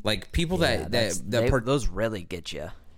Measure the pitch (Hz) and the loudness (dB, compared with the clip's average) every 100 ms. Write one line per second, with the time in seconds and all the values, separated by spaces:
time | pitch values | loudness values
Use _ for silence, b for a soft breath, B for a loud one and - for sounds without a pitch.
0 | 104 101 - - 143 180 156 113 - 120 | -2 -2 0 -2 0 2 2 2 0 0
1 | 107 92 98 117 120 131 110 139 104 92 | 0 -2 0 2 4 4 2 2 2 0
2 | 113 107 82 87 - 71 78 - - | -2 -2 -6 -10 -8 -10 -10 -12 -18